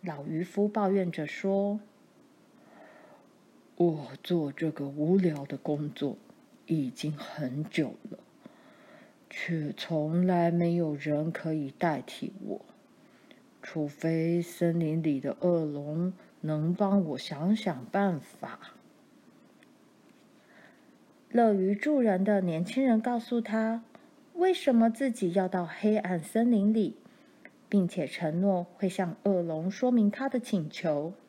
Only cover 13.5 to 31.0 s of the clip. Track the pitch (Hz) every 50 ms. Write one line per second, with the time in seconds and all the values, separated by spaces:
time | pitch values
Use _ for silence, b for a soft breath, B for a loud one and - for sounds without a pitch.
13.5 | _ _ - - - 165 151 147 147 - - 160 165 160 160 170 170 175 170 -
14.5 | - - 175 170 165 170 165 156 156 165 156 160 143 135 131 135 - - - 180
15.5 | 175 165 160 151 143 143 143 147 151 165 175 185 185 B B B B _ - 156
16.5 | 156 151 151 165 175 - 208 196 196 202 180 156 139 127 - - - 139 156 185
17.5 | 214 220 - 202 156 127 123 - - 202 202 196 175 143 131 - - - - -
18.5 | - - - - - - _ - _ _ _ _ _ - _ - _ - - _
19.5 | _ _ - _ _ _ _ _ _ _ _ _ - _ _ _ _ B B B
20.5 | B B B B B B B B B B _ _ _ _ _ _ - 233 233 220
21.5 | 208 196 185 190 202 202 - 294 302 277 240 220 190 185 190 208 208 196 185 175
22.5 | 165 160 175 - - 254 269 262 226 220 220 247 240 233 233 - 247 233 226 -
23.5 | 208 220 220 220 226 233 226 - B B B B B B - _ _ 349 349 381
24.5 | 359 339 - 285 254 226 226 226 226 - 277 262 226 - - 175 170 196 185 185
25.5 | 185 180 175 165 - - - 214 214 214 - 185 185 170 156 - - 220 233 240
26.5 | 240 208 196 208 220 226 208 151 - - - B B B B B B B B B
27.5 | B _ _ _ - 202 185 170 - - 151 127 - - 175 156 156 170 190 202
28.5 | 190 180 175 - - - - 185 180 - 190 175 160 - - 202 196 180 170 165
29.5 | 160 156 165 185 208 - - 254 247 240 214 202 208 - 269 269 - 247 240 -
30.5 | - 190 156 151 - - - 170 151 147